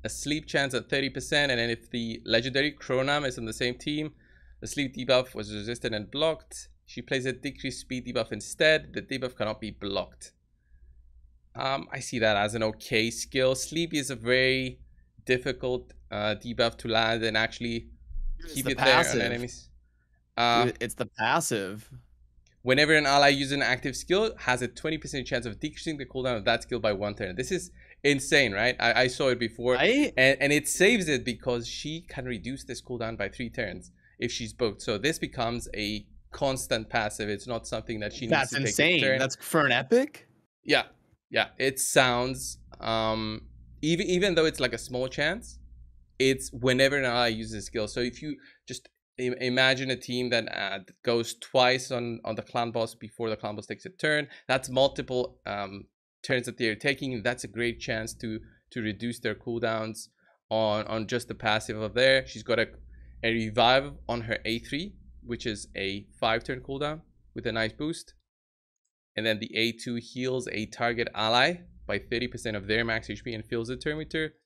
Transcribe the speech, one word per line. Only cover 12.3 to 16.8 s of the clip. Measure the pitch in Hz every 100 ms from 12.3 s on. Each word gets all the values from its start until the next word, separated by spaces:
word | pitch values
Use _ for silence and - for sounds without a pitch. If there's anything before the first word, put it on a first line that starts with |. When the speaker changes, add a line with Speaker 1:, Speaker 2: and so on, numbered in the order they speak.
| 104
Speaker 1:
as | 104
an | 113
okay | 110 110 - 113 117
skill. | - - 131 131
Sleep | 127 - 160 170
is | 156 135
a | 120
very | 113 127 131 131 131 127 - - _ - -
difficult, | 127 139 127 131 127 127 - -
uh, | 104 104 107
debuff | 120 113 117
to | -